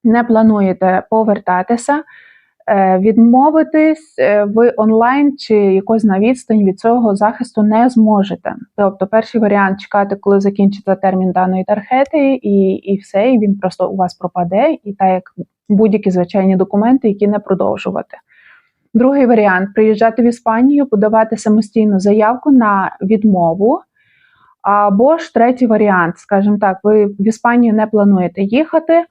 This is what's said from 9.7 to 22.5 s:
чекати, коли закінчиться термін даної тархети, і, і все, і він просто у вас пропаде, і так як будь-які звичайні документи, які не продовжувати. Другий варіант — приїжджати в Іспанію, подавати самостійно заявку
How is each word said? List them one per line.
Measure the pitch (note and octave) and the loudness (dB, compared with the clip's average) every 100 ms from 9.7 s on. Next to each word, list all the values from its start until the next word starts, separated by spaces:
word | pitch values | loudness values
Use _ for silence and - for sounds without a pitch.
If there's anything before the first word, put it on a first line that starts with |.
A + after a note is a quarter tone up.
| G3 | -4
чекати, | - G3+ G3+ G3+ | -4 -2 -2 -4
коли | G3+ G3 | 0 0
закінчиться | G3 G3+ G3+ G3+ - F#3+ | 0 0 -2 -2 -4 -2
термін | F#3+ F#3 F#3 | -2 -2 -2
даної | F3+ F#3 F#3+ | -2 -2 -2
тархети, | F#3 G#3 G#3 C4 C#4 D#4 C#4 | -2 -4 -2 -2 0 0 0
і, | C4 G#3 G3+ F#3+ | 0 0 2 2
і | F#3+ - G3 | -2 -4 -6
все, | - G3 A#3 | -4 -2 0
і | B3 | 2
він | G#3 G3 | 0 -2
просто | F#3 - F#3 | -6 -4 -6
у | F#3+ | -4
вас | F3+ | -6
пропаде, | - F3+ F3+ F3 G3 D4 D4+ | -6 -8 -6 -4 -2 -2 -4
і | G#3 | -10
так | G3+ F#3+ | -4 -2
як | F#3 F#3 - - _ _ | -2 -6 -18 -18 _ _
будь-які | G3+ A3 G#3 G#3 | 2 2 2 -2
звичайні | F3+ F3 G3+ F#3+ F#3+ | -2 -2 -2 0 0
документи, | F#3 G3+ A3+ C4 A3 | 0 -2 0 0 0
які | G3+ G3+ | -2 -2
не | G#3 | -2
продовжувати. | G#3 G3 G2 - - F#3+ - - _ _ _ _ _ _ _ | -4 -4 -2 -4 -6 -8 -12 -20 _ _ _ _ _ _ _
Другий | A3 B3+ C#4 B3+ | 0 0 2 2
варіант — | A3+ G#3 F#3 G3 A3 | 2 2 0 -2 0
приїжджати | A3 G#3+ A3+ A3 | 0 2 0 0
в | A#3+ | -2
Іспанію, | A#3 A3+ A3 C4 C#4+ C#4 | -2 -4 0 2 2 0
подавати | G3+ G#3+ A3 A3 G#3+ | 0 0 0 -2 -4
самостійно | A3 G#3+ G#3+ A3+ G#3+ G3 | 0 0 0 -2 0 0
заявку | G3+ G#3+ G#3+ B3+ D4+ | 0 2 0 -2 0